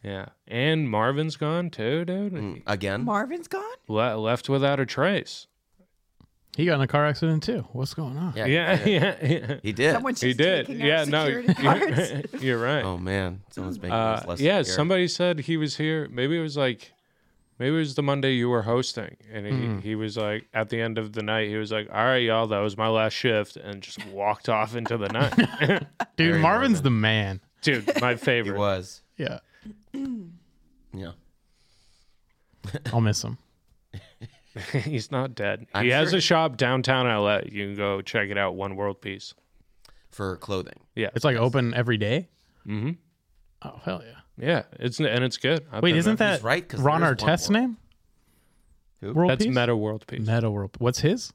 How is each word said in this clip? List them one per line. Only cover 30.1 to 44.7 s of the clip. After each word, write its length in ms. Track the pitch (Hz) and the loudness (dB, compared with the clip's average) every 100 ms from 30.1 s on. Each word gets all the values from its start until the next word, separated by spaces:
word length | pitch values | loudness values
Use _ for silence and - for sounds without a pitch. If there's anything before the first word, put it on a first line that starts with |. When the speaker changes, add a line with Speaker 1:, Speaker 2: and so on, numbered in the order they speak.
| 240 175 170 _ _ _ _ _ | -8 -12 -18 _ _ _ _ _
Speaker 2:
Yeah. 200 | 95 90 82 _ _ _ _ _ _ _ _ _ _ _ _ _ _ 98 - - | -14 -12 -14 _ _ _ _ _ _ _ _ _ _ _ _ _ _ -10 -8 -2
Speaker 4:
I'll 80 | 117 | 0
miss 220 | 110 101 | 2 0
him. 160 | 113 123 _ _ _ _ _ 98 - _ 113 _ _ 117 98 | -4 -10 _ _ _ _ _ -18 -18 _ -20 _ _ -16 -4
Speaker 1:
<laughs> 0 | 143 | -4
He's 260 | 120 143 - | -2 -6 -4
not 240 | 135 131 | -4 -4
dead. 320 | 123 101 101 - | -4 -4 -4 -6
Speaker 2:
I'm 120 | 98 | 0
Speaker 1:
He 60 | 117 | 2
has 180 | 131 156 | 4 4
Speaker 2:
sure 80 | 185 | 2
Speaker 1:
a 20 | |
shop 360 | - 165 160 117 | 4 4 4 2
downtown 500 | 127 131 127 131 123 | 2 2 2 2 4
L 220 | 110 104 | 2 4
A. 140 | 104 | 2
You 220 | - 101 101 | -2 -6 -6
can 100 | 101 | -2
go 260 | 101 98 | -2 -2
check 260 | 98 117 101 | -2 -2 0
it 60 | 101 | 0
out. 180 | 98 92 | -2 -2
One 200 | 98 95 | -6 -4
World 240 | 101 98 | -4 -6
Peace. 340 | 104 98 - - _ _ _ _ - - _ | -10 -12 -14 -20 _ _ _ _ -20 -20 _
Speaker 2:
For 260 | - 98 90 | -8 -6 -6
clothing. 420 | - 98 87 - _ - | -6 -6 -6 -14 _ -6
Speaker 1:
Yeah. 140 | 104 | -4
Speaker 4:
It's, 100 | - | 0
like, 100 | 151 120 | 0 2
Speaker 2:
Yes. 60 | |
Speaker 4:
open 300 | 120 131 120 | 2 2 0
every 220 | 117 120 113 | 0 0 2
day? 320 | 104 135 180 _ _ _ - | 2 0 -4 _ _ _ -8
Speaker 1:
Mm-hmm. 240 | 104 120 170 _ _ _ _ _ _ | -4 -4 -6 _ _ _ _ _ _
Speaker 4:
Oh, 180 | - - | -18 -12
hell 180 | - 90 | -8 -8
yeah. 100 | 85 - _ - | -10 -20 _ -8
Speaker 1:
Yeah, 260 | 127 165 - | -2 -2 -2